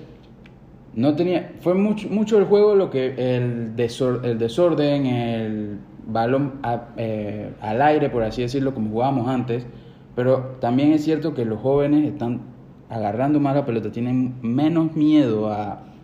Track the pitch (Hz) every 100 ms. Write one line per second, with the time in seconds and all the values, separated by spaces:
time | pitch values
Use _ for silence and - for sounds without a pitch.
0 | - - - - - - - - - 113
1 | 139 147 175 170 - - 165 185 208 208
2 | - 208 214 220 180 202 208 196 156 131
3 | 127 127 127 123 123 117 113 113 117 -
4 | 131 123 123 113 113 156 175 147 147 143
5 | 135 120 117 113 110 107 104 101 - -
6 | - 113 117 135 143 - 120 117 - -
7 | 113 107 104 104 104 - 107 110 147 151
8 | 143 120 110 123 123 135 135 127 107 110
9 | 131 135 117 127 120 120 - - - -
10 | - - 127 131 127 - 120 127 147 156
11 | 151 156 156 131 113 104 127 143 143 147
12 | 143 - 117 123 - - - - - 113
13 | 104 110 139 147 139 139 127 110 104 120
14 | 123 127 127 - 117 127 156 165 160 160
15 | 151 151 127 107 107 104 104 95 - -